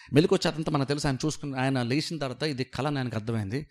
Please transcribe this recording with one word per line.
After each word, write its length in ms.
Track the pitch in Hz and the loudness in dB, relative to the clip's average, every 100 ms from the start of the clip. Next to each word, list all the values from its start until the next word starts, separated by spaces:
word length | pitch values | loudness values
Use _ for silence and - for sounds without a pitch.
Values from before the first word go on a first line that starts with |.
| - | 2
మెలకు 220 | 127 185 190 | 4 6 4
వచ్చి 160 | 175 | 2
అదంతా 200 | 151 160 | 0 0
మనకు 160 | 156 131 | 0 0
తెలుసు. 200 | 147 147 | 0 0
ఆయన 100 | 127 156 | 0 -2
చూసుకుని 340 | - 147 131 | -2 -4 -2
ఆయన 220 | 131 135 | 0 2
లేచిన 380 | 117 139 - 165 | 2 0 -2 -4
తర్వాత 240 | 139 123 | -6 -4
ఇది 200 | 156 131 | -2 -2
కళ 240 | 131 - 143 | -4 -2 -2
అని 100 | 143 | 0
ఆయనకు 180 | 123 110 | -2 -4
అర్థమైంది. 520 | 110 113 98 123 156 | -2 -2 0 -2 -6